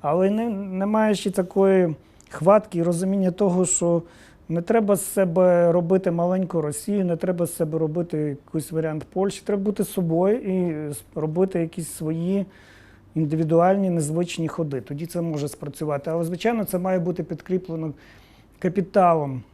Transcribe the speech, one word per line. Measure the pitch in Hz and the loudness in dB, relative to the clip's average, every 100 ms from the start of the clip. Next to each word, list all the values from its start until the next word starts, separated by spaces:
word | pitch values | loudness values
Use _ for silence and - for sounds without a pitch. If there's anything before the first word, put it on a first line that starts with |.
Але | 151 165 190 | 0 2 2
не, | 214 233 | 2 -2
немає | 196 196 185 202 214 220 | -4 -6 -2 0 2 2
ще | 196 202 | 2 0
такої | 185 180 - 196 190 175 151 _ _ - | -2 -2 2 4 6 4 0 _ _ -18
хватки | - 160 208 208 175 | 0 4 4 4 -2
і | |
розуміння | 170 170 190 196 185 | 0 0 0 0 0
того, | 180 202 180 180 | 2 2 2 2
що | - 170 170 170 - - - - | 2 2 0 -2 -20 -20 -20 -4
не | 165 | -4
треба | 170 226 202 196 | 2 2 4 0
з | |
себе | - - 190 170 180 175 175 | 0 0 2 4 4 6 4
робити | 175 170 190 185 | 2 2 2 2
маленьку | 170 175 185 180 170 | 0 0 0 0 -2
Росію, | 151 147 - 202 | -2 -6 -4 0
не | 185 165 | 0 -2
треба | 185 175 165 | -2 -2 -2
з | - | -2
себе | 160 156 | -2 0
робити | 156 160 170 156 | -2 -2 -4 -2
якийсь | 151 139 - 160 151 | -4 -6 -6 -6 -4
варіант | 160 160 151 - | -4 -4 -6 -6
Польщі. | 185 196 - | -2 -2 -2
Треба | - 208 | -4 -2
бути | 196 202 | -2 -2
собою | 196 - 170 160 190 220 | -4 -2 0 2 2 2
і | 202 185 175 151 151 | 0 0 0 -2 -6
с-, | 143 - | -10 -10
робити | - 160 160 190 180 | -6 -4 0 0 0
якісь | 165 - 160 | -4 -6 -10
свої | - 156 165 170 196 190 - - - - - - | -8 -6 -4 -2 -2 -4 -12 -20 -20 -20 -20 -8
індивідуальні, | 156 156 156 160 165 180 196 190 | -2 -2 0 2 4 4 4 2
незвичні | 170 147 160 175 - 160 | 0 -2 -2 -4 -4 -6
ходи. | - 160 135 | -4 -4 -6
Тоді | 110 143 165 | -8 -10 -8
це | 175 | -6
може | 170 151 143 | -4 -4 -6
спрацювати. | - 147 - 151 143 160 | -8 -14 -8 -4 -4 -4
Але, | 165 | -4
звичайно, | 170 175 226 233 | -4 -2 -2 -2
це | 202 180 | -2 -4
має | 185 185 | 0 0
бути | 170 175 | -2 -4
підкріплено | 160 156 - 180 180 165 160 135 - - - - _ _ | -6 -10 -4 -4 -4 -8 -8 -10 -18 -20 -20 -20 _ _
капіталом | 185 202 180 208 180 165 143 131 107 | -4 -2 0 4 6 4 0 -6 -10